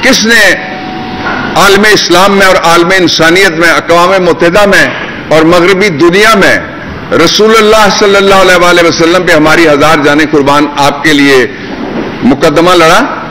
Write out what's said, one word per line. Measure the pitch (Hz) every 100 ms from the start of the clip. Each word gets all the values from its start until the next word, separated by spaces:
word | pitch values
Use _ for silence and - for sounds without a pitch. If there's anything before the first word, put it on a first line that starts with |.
किसने | 247 262 220 233 202 147 - - - - - - - - - 151
आलम | 190 196 214
इस्लाम | 190 - 175 196
में | 196 190
और | 185
आलम | 165 170 175
इंसानियत | 190 165 151 160 175 196
में, | 160 170
अक़वाम | 151 151 170 180 190
मुत्तहिदा | 180 156 170 190 202
में | 180 139 - - - -
और | 151 160
मगरबी | 175 175 190 208
दुनिया | 147 170 180 220 220
में | 160 104 - - - - -
रसूलुल्लाह | 120 170 - 214 226 214 220 202
सल्लल्लाहु | - 208 202 196 196
अलैहि | 185 180 175 175 170
वसल्लम | - 165 180
पे | 175
हमारी | 160 156 156 160
हजार | 147 151 156
जानें | 143 147 151
कुर्बान | 151 139 143 147 143
आपके | 143 139 156
लिए | 147 139 135 113 - - - - - - -
मुकदमा | 120 135 165 147 175
लड़ा? | 180 160 190 277 - -